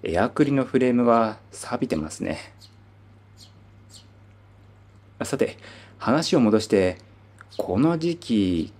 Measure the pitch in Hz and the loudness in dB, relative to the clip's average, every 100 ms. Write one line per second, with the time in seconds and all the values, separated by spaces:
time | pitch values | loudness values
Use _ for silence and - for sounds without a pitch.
0 | - 82 113 - 143 139 127 135 127 120 | -2 0 0 2 2 2 0 0 2 2
1 | 120 117 110 107 - - - 117 120 78 | 4 4 2 -4 -16 -18 -8 -6 -4 -4
2 | 78 - 87 80 - - - - - - | -6 -8 -8 -8 -12 -20 -20 -20 -20 -20
3 | - - - - - - - - - - | -20 -20 -20 -20 -20 -20 -20 -20 -20 -20
4 | - - - - - - - - - - | -20 -20 -20 -20 -20 -20 -20 -20 -20 -20
5 | - - 143 139 - - - - - - | -20 -12 -8 -2 -2 -4 -20 -20 -20 -10
6 | - 139 170 170 113 107 - 104 92 90 | -2 0 2 2 4 2 2 2 2 -2
7 | - - - - - - - 92 151 170 | -16 -20 -20 -20 -20 -12 -4 0 2 0
8 | 165 170 - 113 95 87 80 - | -4 -6 -2 0 0 -2 -4 -10